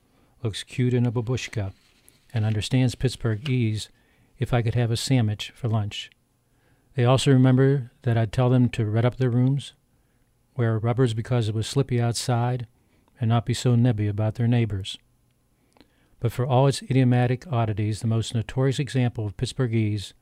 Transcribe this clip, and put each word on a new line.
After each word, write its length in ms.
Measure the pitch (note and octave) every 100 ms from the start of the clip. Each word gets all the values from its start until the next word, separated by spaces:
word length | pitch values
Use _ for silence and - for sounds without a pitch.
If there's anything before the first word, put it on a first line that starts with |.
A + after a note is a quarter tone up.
| _ _ _ _
looks 220 | A2+ -
cute 300 | - - B2
in 120 | B2 A#2+
a 60 |
babushka, 640 | A#2 A2+ B2+ - A2+ F#2+ - _ _ _ _ _
and 140 | A2+ G#2+
understands 480 | G#2+ - B2+ B2+
Pittsburghese, 960 | - B2+ - A#2 G#2+ C#3+ B2+ A2 G#2+ - _ _ _ _ -
if 160 | B2
I 80 | A#2+
could 140 | A2+ B2
have 160 | A#2+
a 60 | A#2
sandwich 520 | - C3 A2 G#2 -
for 180 | - A#2
lunch. 440 | A2 G2+ - - _ _ _ _ _ _ _ _
They 100 | -
also 280 | A#2+ C3 C#3+
remember 600 | C3 C3 B2+ C3+ C#3 A#2+ _
that 160 | A#2+ A2+
I'd 120 | A2
tell 200 | - B2
them 180 | B2+ A#2+
to 160 | - G#2+
red 180 | A2
up 120 | A#2+ -
their 160 | B2+
rooms, 420 | A#2+ C3 C#3 - - _ _ _ _ _ _ _ -
wear 220 | A#2 A2
rubbers 380 | A2+ A#2+ B2+ A2
because 340 | A2 B2 G#2+
it 60 | A2
was 100 | G#2
slippy 340 | C#3 C3 A#2+
outside, 680 | A#2 A2+ - A#2 B2 B2 A#2 _ _ _ _ -
and 100 | A2+
not 180 | A#2 B2
be 80 | A#2
so 200 | B2+ A#2+
nebby 320 | B2 G#2 G#2
about 280 | G#2 A2 -
their 120 | A#2
neighbors. 520 | A#2+ A2 G2 F#2+ - _ _ _ _ _ _ _ _ _ _ _ -
But 120 | A#2
for 140 | - B2
all 220 | B2 C#3
its 160 | -
idiomatic 680 | - C3 B2+ B2 B2 B2+ -
oddities, 500 | A#2+ A2 G#2 G#2+ G#2+
the 60 | A2+
most 280 | A2+ G#2 A#2
notorious 420 | - C3 C3+ C3
example 480 | C3+ C3 A#2+ - G#2
of 100 | -
Pittsburghese 800 | B2+ - B2 A2+ G#2+ G#2 G2 -